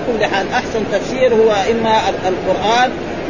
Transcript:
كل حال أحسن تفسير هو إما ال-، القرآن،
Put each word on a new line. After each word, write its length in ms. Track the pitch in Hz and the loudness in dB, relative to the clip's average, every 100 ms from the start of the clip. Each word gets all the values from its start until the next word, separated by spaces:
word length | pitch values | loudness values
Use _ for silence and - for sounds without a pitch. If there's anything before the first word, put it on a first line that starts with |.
| - | 0
كل 180 | 226 208 | -2 0
حال 200 | 196 190 | -2 -2
أحسن 300 | 240 - 226 208 | -4 -2 -4 -2
تفسير 420 | 202 - 254 254 | -2 -2 0 2
هو 180 | 226 220 208 190 | 4 4 4 0
إما 220 | 226 226 220 196 | 0 2 2 2
ال-، 240 | 180 180 | -2 -2
القرآن، 560 | 175 175 165 202 233 254 - - - - | -2 0 0 2 2 2 -2 -8 -8 -2